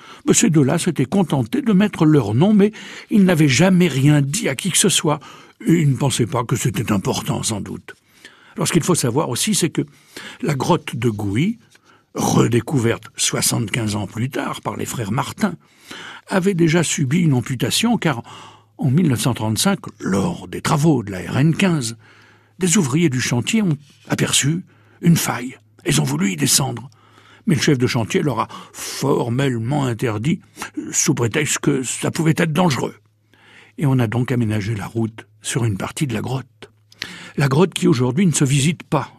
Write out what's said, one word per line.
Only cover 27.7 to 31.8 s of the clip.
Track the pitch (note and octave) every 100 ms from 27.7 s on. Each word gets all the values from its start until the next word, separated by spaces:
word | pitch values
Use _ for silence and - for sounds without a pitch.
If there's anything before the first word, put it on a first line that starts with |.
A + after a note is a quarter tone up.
| C3
de | B2
chantier | B2 A2 F#3
leur | D3+ A2+
a | G#2 - -
formellement | - - - C#3 E3+ B2 B2 C#3 A#2 A2+ D3
interdit, | C3 A2 B2 G#2 C#3 - - - - - -
sous | - -
prétexte | B2+ A#2 D3+ D3 -
que | D3+ C#3